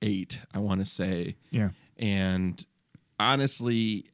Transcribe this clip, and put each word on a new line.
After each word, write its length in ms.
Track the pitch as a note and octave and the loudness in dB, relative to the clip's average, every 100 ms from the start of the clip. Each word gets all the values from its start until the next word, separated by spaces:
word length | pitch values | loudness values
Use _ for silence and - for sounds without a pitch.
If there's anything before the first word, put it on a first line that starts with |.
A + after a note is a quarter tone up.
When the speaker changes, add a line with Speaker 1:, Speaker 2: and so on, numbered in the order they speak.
Speaker 1:
eight, 380 | G#2+ G2 F2+ - - | -2 -2 -4 -10 -8
I 40 | G2+ | -4
wanna 240 | G#2 F#2+ | 0 0
say. 520 | G2 - G2 F2+ F2 - _ | -2 -2 -2 -2 -4 -8 _
Speaker 2:
Yeah. 200 | A#2+ G#2 E2+ _ - | 0 0 -2 _ -4
Speaker 1:
And 680 | A2 G2 F#2+ F#2 F#2 F2 - _ _ - _ - | 0 2 2 2 0 -2 -10 _ _ -20 _ 0
honestly, 840 | G#2+ C3+ C#3 - A#2+ A#2 A2+ G#2 - | 2 4 2 0 0 2 2 -2 -6